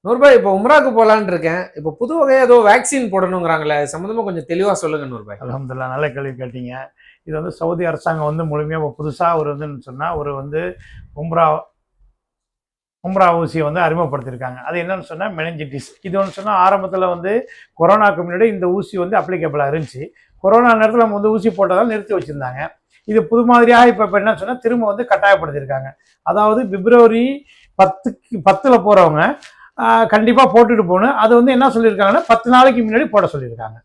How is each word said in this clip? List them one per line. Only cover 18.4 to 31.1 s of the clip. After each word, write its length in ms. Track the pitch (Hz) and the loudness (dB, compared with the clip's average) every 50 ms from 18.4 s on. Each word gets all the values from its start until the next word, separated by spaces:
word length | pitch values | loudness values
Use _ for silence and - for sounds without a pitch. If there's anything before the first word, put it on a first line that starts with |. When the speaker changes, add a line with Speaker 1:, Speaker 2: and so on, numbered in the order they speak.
| 220 | 0
Speaker 2:
இந்த 240 | 226 208 190 180 | 0 0 -2 -2
ஊசி 320 | 180 180 202 185 - - 190 | -2 -2 -2 -4 -6 -6 -6
வந்து 180 | 175 180 214 | -4 -2 -2
அப்ளிகபிளா 500 | 196 - 180 185 175 160 160 143 147 143 139 | -2 -2 -2 -6 -4 -4 -4 -2 -2 -2 -2
இருந்துச்சு. 340 | 151 165 156 123 - 127 143 180 _ _ _ _ _ _ | -2 -4 -6 -8 -12 -16 -16 -16 _ _ _ _ _ _
கொரோனா 360 | - 190 202 233 247 247 226 | 0 4 4 4 6 4 4
நேரத்துல 300 | 220 214 220 220 240 233 | 4 2 2 4 2 2
நம்ம 160 | 220 208 202 | 2 0 0
வந்து 100 | 202 214 | 0 0
ஊசி 180 | 220 220 185 226 | 0 2 0 -2
போட்டதால 380 | 185 180 196 180 185 185 226 | 0 0 0 2 2 2 2
நிறுத்தி 280 | 240 220 214 202 - 208 | 0 -2 -6 -6 -4 -4
வச்சிருந்தாங்க. 480 | 180 - 147 147 143 135 127 127 131 151 165 _ _ _ _ _ _ _ - | -4 -4 -6 -10 -10 -10 -10 -8 -10 -12 -12 _ _ _ _ _ _ _ -2
இது 120 | 214 226 - | -2 -2 0
புது 200 | - 226 233 240 | 0 -2 0 2
மாதிரியா 400 | 233 240 240 233 233 240 233 247 | 4 4 4 4 6 6 6 6
இப்ப, 200 | 240 240 - 214 | 6 4 2 -2
இப்ப 120 | 196 180 202 | 0 0 -2
என்ன 180 | 190 220 214 | 0 0 -4
சொன்னா 180 | 151 185 214 254 | -4 -6 -10 -10
திரும்ப 320 | 247 _ 233 240 240 226 | -4 _ -4 -2 -2 -2
வந்து 200 | 208 196 202 240 - | -2 -4 -4 -2 -2
கட்டாயப்படுத்தியிருக்காங்க. 760 | 202 - 208 202 196 196 170 156 139 147 135 131 139 135 131 135 - _ _ _ _ _ _ | -2 2 4 4 4 2 2 -6 -8 -10 -8 -6 -8 -8 -8 -12 -18 _ _ _ _ _ _
அதாவது 380 | 160 175 202 214 214 214 233 254 196 | -4 0 0 2 2 2 0 -2 -4
பிப்ரவரி 560 | 185 196 180 226 240 240 233 226 220 226 240 262 277 285 285 _ _ _ _ _ _ - | -6 -4 0 4 6 6 6 6 6 2 -2 -2 -4 -8 _ _ _ _ _ _ _ 2
பத்துக்கு, 560 | 190 190 190 - - 247 - _ _ _ 240 202 151 196 | 2 2 2 -6 -8 -10 -10 _ _ _ -12 -2 2 2
பத்துல 240 | 190 190 - 269 247 226 180 | 2 2 4 4 4 4 4
போறவங்க, 360 | 208 208 190 180 160 151 151 165 220 294 - - - _ _ - - _ - | 6 6 6 6 6 4 2 0 0 -2 -4 -12 -20 _ _ -20 -20 _ -4
ஆ, 260 | 240 226 226 226 226 | 0 2 4 2 2
கண்டிப்பா 400 | 220 214 214 220 233 240 254 262 | 2 2 2 2 2 4 4 4
போட்டுட்டு 400 | - - 233 240 214 240 214 208 | 6 6 6 6 6 4 0 0
போகணும். 300 | 170 180 185 208 254 | 0 2 2 2 0